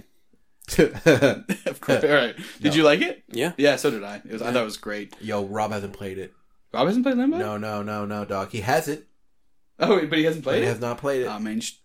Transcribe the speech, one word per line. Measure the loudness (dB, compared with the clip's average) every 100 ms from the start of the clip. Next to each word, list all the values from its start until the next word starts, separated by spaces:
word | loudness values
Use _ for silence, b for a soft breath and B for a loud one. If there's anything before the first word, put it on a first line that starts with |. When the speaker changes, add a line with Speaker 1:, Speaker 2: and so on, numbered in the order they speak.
| -10 _ _ _
Speaker 1:
<laughs> | _ _ -2 4
Speaker 2:
Of | 4 4 4 6 4 2 -4 -4 -4 -6
course. | 0 2
All | 4
right. | 4 2 -4 B B
Did | 0
Speaker 1:
No. |
Speaker 2:
you | 6
like | 6 6
it? | 2 -4 _
Speaker 3:
Yeah. | -4 -4 2
Speaker 2:
Yeah, | 2 4
so | 0
did | -2
I. | -8 -12
It | -12
was, | -8
I | -2
Speaker 3:
Yeah. |
Speaker 2:
thought | 0
it | -2
was | -6
great. | -8 -8 -10 -12
Speaker 1:
Yo, | -6 -4 -4
Rob | -4 -2
hasn't | -4 -8
played | -10 -10 -10
it. | -12 _ _ _ _
Speaker 2:
Rob | 0 2
hasn't | 2 2
played | 2
Limbo? | 2 0
Speaker 1:
No, | -2 -4
no, | -4 -4
no, | -4 -6 -6
no, | -6 -6
dog. | -6 -4
He | -6
has | 0 0 0
it. | -8 -10 _ _ _ _ _ _ _
Speaker 2:
Oh, | 2 4 2
but | 2
he | 2
hasn't | 0
Speaker 1:
But | 0
Speaker 2:
played | 0
Speaker 1:
he | 0
Speaker 2:
it? |
Speaker 1:
has | -2
not | -4 -4
played | -2 -2
it. | -2
Speaker 2:
Oh, | -6
man, | -6 -6
sh-, | -6 -12